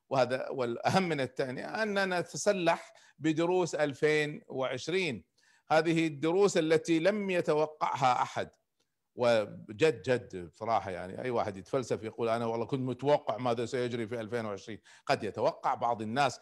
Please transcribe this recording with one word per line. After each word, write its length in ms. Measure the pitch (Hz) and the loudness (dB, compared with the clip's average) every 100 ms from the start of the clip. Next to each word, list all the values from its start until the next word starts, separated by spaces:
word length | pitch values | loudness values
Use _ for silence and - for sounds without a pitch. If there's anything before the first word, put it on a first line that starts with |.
| - | -2
وهذا 400 | 131 120 127 - | 2 2 0 -4
والأهم 600 | 143 120 117 123 185 180 | -4 -2 -2 2 2 2
من 120 | 151 | 0
التهنئة، 640 | 127 - 135 135 120 208 | -2 -4 -6 -6 -8 -4
أننا 360 | 220 196 190 180 | -2 0 0 -2
نتسلح 720 | 165 151 208 196 165 165 - - - - | -4 -2 0 2 2 0 -2 -20 -20 -4
بدروس 560 | 143 156 170 185 170 - | 0 2 2 2 2 0
ألفين 640 | 151 131 151 151 147 151 - | -2 2 2 4 0 -4 -8
وعشرين. 760 | 135 127 131 - 185 175 107 - _ _ _ - | -4 -4 -4 -2 -2 -2 -4 -10 _ _ _ 2
هذه 360 | 151 165 165 165 | 4 4 2 0
الدروس 500 | 143 156 180 202 180 | 0 0 4 4 4
التي 420 | 160 160 160 160 | 4 2 4 2
لم 300 | 175 214 196 | 2 0 0
يتوقعها 920 | 180 170 151 151 - 170 123 131 120 | 0 2 2 0 -2 -4 2 2 2
أحد، 280 | 123 120 87 - _ _ _ _ _ 107 | 0 -4 -6 -10 _ _ _ _ _ 0
وجد، 840 | 120 113 104 110 - 104 160 156 | 4 4 2 -6 -12 0 2 2
جد 480 | 175 143 - 92 85 | 0 0 -2 -12 -12
بصراحة، 420 | - 110 110 95 | -8 0 0 0
يعني، 300 | 87 90 107 | -6 -8 -8
أي 80 | 127 | -4
واحد 280 | 117 104 98 | -2 -2 -6
يتفلسف 460 | 92 139 113 113 | -4 -4 -2 -4
يقول: 260 | 110 - 117 | -6 -4 -2
"أنا 160 | 113 117 | 0 -2
والله 200 | 117 110 | -4 -4
كنت 160 | 139 | -4
متوقع 560 | 127 120 139 147 - 110 | -4 -2 2 2 2 -2
ماذا 280 | 127 120 113 | 0 0 -2
سيجري 420 | 131 123 120 107 | -2 -2 -4 -6
في 140 | 117 | -8
ألفين 240 | 107 120 110 | -6 -4 -4
وعشرين". 360 | 98 - 104 - - - | -8 -10 -14 -16 -8 -2
قد 180 | 135 | 0
يتوقع 500 | 104 110 135 165 156 | -2 -2 -2 0 -4
بعض 280 | 120 120 117 | -2 -2 -2
الناس 380 | 110 123 139 - | -2 0 0 0